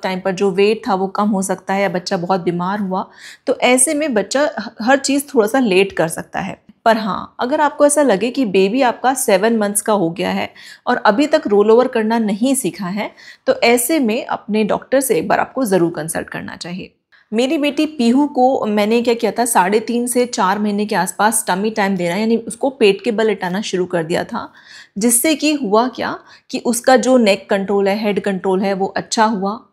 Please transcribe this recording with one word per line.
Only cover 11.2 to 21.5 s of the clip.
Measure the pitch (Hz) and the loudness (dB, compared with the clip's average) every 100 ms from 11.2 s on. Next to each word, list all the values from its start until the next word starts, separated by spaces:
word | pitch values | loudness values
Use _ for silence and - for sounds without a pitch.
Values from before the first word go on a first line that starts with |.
| 302 | 2
तक | 311 254 | 0 2
रोल | 202 214 | 4 6
ओवर | 233 254 | 4 4
करना | 226 214 233 | 0 0 0
नहीं | 208 196 262 262 | 0 0 0 0
सीखा | 170 - 180 | -4 -6 -8
है, | 202 294 - - - - | -6 -8 -12 -20 -6 -2
तो | |
ऐसे | - 233 247 - 320 | 2 2 2 2 0
में | 226 240 - | 0 -2 -4
अपने | - - 214 | -8 -2 0
डॉक्टर | 214 220 - 269 | 0 -2 0 -2
से | 269 165 | 2 0
एक | 175 | 0
बार | - | 0
आपको | - 262 226 | 0 -4 0
ज़रूर | 185 170 | 2 2
कंसल्ट | 165 160 - - | -2 -8 -8 -8
करना | 170 196 - | -10 -12 -14
चाहिए। | 170 180 - _ _ _ _ | -14 -14 -14 _ _ _ _
मेरी | 214 262 311 | -2 0 0
बेटी | 285 285 302 | -2 0 -2
पीहू | - 233 262 285 | 0 2 2 2
को | 247 254 269 214 | 2 2 2 0
मैंने | 208 208 240 | 0 2 2
क्या | 240 | 2
किया | 233 214 | 0 0
था, | 220 240 | -2 0
साढ़े | 208 180 208 | 2 2 0
तीन | 214 240 240 | 0 -4 -2
से | 247 247 | 0 0
चार | 240 185 208 | 0 0 0
महीने | 208 202 208 | 0 -2 -2
के | 196 | -2
आसपास | 185 - 208 220 | -2 0 0 0
टमी | - | -2